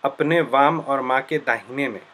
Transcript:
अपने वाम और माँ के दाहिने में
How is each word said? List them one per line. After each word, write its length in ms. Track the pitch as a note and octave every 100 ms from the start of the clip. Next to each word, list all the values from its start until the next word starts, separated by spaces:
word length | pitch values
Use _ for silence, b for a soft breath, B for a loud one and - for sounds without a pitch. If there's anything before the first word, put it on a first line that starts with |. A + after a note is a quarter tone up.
अपने 360 | C#3+ - D3+ E3+
वाम 380 | C#3+ C3+ C#3+ E3
और 200 | C#3 C3+
माँ 180 | B2+ C3
के 160 | C3+ D#3
दाहिने 500 | C#3 A2+ A2 C3 C3+
में 120 | G2 -